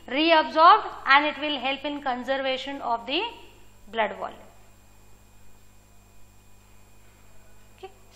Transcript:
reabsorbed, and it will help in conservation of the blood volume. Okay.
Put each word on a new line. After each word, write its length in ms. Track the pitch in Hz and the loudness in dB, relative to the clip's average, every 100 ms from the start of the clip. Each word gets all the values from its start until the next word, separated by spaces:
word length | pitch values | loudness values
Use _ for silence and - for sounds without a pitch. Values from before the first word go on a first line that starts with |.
| - | -6
reabsorbed, 800 | 262 320 320 302 302 339 427 381 - - | 0 4 4 4 6 8 8 4 -8 4
and 200 | 277 294 | 4 4
it 120 | 285 | -2
will 220 | 302 285 | -4 -4
help 240 | 254 269 | -4 -4
in 180 | 294 294 | -6 -6
conservation 760 | 277 247 247 269 269 262 277 277 | -4 -6 -2 -2 -2 -4 -6 -8
of 260 | 240 233 226 | -4 -4 -2
the 160 | 302 466 - - - - - - | -4 -4 -10 -20 -20 -20 -20 -12
blood 240 | 220 208 190 | -2 -2 -2
volume. 200 | - - - - - - - - - - - - - - - - - - - - - - - - - - - - - - - - - - - - | -10 -12 -20 -20 -20 -20 -20 -20 -20 -20 -20 -20 -20 -20 -20 -20 -20 -20 -20 -20 -20 -20 -20 -20 -20 -20 -20 -20 -20 -20 -20 -20 -20 -20 -20 -20
Okay. 140 | 381 - - | -20 -20 -20